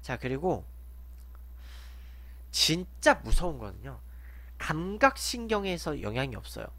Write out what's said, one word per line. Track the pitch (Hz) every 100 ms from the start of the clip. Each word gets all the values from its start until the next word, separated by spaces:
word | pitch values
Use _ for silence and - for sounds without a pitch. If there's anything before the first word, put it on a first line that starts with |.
자, | - 127
그리고 | 127 135 180 117 - - - - - - - - - - - - - - - - - - -
진짜 | - - 165 180 - 202
무서운 | - 113 - 175 139
거는요, | 107 - 131 127 - - - - - -
감각신경에서 | - 151 180 208 269 - - 240 226 214 196 175 - 147
영향이 | 104 117 135
없어요. | 113 - 113 110